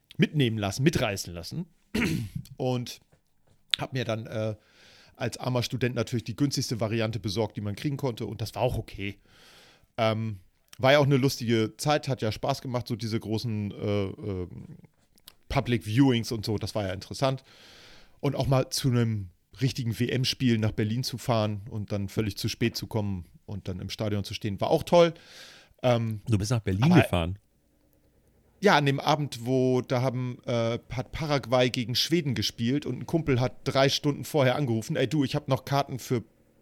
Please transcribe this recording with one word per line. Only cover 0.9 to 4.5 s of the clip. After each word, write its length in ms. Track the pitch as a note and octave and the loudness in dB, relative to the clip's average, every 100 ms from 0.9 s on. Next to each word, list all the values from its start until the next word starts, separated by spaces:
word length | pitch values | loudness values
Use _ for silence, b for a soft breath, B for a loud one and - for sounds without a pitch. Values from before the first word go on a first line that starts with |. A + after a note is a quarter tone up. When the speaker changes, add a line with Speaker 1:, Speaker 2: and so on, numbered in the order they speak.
| - A#2 G2 - | -2 -2 -4 -8
Speaker 1:
lassen. 320 | E2+ E2+ D#3+ - _ _ | -10 -10 -10 -12 _ _
<clears throat> 600 | G#3+ G#3 D#3 G#2+ - - C3+ | -4 -2 -2 -6 -10 -12 -6
Und 440 | B2+ B2 A#2+ - _ _ _ _ _ _ _ - | -4 -2 -6 -12 _ _ _ _ _ _ _ -6
hab 140 | - | -4
mir 120 | C3 | -4
dann, 220 | A2+ A2 F#2 | -4 -4 -4
äh, 280 | G#2+ A2 | -4 -4